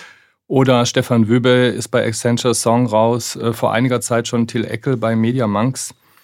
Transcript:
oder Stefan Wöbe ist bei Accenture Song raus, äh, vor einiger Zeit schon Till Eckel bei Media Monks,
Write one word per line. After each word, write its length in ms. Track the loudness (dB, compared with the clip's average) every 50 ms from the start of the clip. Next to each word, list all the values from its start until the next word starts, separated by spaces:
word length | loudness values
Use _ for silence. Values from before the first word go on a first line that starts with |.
| -20 -20 -20 _ _ _ _ _ _ -2
oder 380 | 0 2 4 4 4 2 2
Stefan 420 | 0 0 -2 -2 2 2 2 2 4
Wöbe 200 | 2 2 4 4
ist 380 | 4 4 4 2 0 -4 -4 -2
bei 160 | -2 -2 0
Accenture 480 | -2 -2 -2 -2 -2 -2 0 0 -2 -2
Song 320 | 0 0 2 2 2 2
raus, 500 | 2 2 2 2 2 0 -2 -4 -8 -8
äh, 180 | -6 -4 -4 -2
vor 180 | -2 -2 -2 0
einiger 280 | 0 0 0 0 -2
Zeit 260 | -2 -2 -2 -2 -2 -2
schon 200 | -2 -2 -2 -2
Till 180 | -2 -4 -4
Eckel 320 | -4 -6 -6 -4 -4 -2 -2
bei 180 | 0 0 0
Media 320 | 0 0 0 0 0 -2 0
Monks, 460 | 0 0 0 -2 -2 -4 -8 -12 -14 _ _ _ _ _